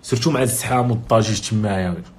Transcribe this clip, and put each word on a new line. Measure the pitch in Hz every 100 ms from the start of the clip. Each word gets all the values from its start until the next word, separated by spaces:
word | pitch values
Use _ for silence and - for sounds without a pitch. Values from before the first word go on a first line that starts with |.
سيرتو | - 120 160
مع | 135
الزحام | 127 - - 127 127
والضجيج | 117 - 113 107 101
تمايا. | - 110 107 95 90 85 -